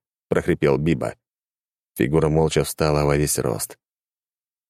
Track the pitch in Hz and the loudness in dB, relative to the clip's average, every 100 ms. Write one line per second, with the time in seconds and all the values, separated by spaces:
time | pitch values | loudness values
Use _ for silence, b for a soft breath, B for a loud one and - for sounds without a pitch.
0 | _ _ - 85 82 80 73 69 76 71 | _ _ -4 -4 0 0 2 2 2 -2
1 | 60 - _ _ _ _ _ _ _ - | -2 -10 _ _ _ _ _ _ _ -4
2 | 62 78 78 78 80 78 73 - 80 73 | 0 2 2 2 2 0 -2 -2 0 2
3 | 73 73 73 - - 55 - - _ _ | 2 2 0 -2 -4 -4 -8 -14 _ _
4 | _ _ _ _ _ _ _ | _ _ _ _ _ _ _